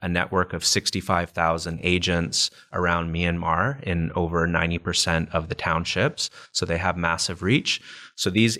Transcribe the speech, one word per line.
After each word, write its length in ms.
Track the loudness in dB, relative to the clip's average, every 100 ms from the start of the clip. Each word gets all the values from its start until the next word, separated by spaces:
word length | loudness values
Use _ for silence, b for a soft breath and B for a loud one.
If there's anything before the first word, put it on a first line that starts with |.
a 80 | -2
network 420 | 0 0 0 0
of 140 | 0 0
sixty-five 640 | 0 0 -4 0 0 0
thousand 500 | 0 0 0 -2 -2
agents 680 | 2 2 2 0 0 0 -2 B B
around 400 | -2 2 2 0
Myanmar 680 | 0 0 0 0 2 0 -2
in 280 | -2 0 0
over 320 | 0 0 2 2
ninety 340 | 2 0 -2
percent 500 | -2 -2 0 0 0
of 160 | -2 -4
the 80 | -4
townships. 760 | -2 -2 -2 0 0 -2 -8 B B
So 140 | -6 -2
they 140 | 0
have 180 | 0 0
massive 440 | 0 0 -2 -2
reach. 400 | 2 2 2 -4 B B B B
So 140 | 0
these 280 | 4 4